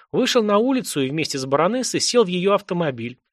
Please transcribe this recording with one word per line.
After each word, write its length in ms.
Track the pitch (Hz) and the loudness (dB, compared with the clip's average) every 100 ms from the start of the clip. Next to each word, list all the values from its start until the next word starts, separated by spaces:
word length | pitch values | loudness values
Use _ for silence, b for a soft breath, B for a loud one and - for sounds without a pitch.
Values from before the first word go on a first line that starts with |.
| B | B
вышел 320 | 160 254 247 | -2 2 2
на 140 | 208 202 | 4 2
улицу 440 | 247 262 185 147 | 2 0 -2 -4
и 80 | 131 | -2
вместе 280 | 156 147 139 | -2 -4 -4
с 80 | 131 | 0
баронессой 560 | 143 175 254 240 170 | 2 2 0 -2 -2
сел 220 | - 240 190 | 0 2 2
в 20 | |
её 260 | 180 190 | 0 0
автомобиль 640 | 202 - 175 160 123 117 117 _ | 0 -2 -4 -2 -4 -10 -12 _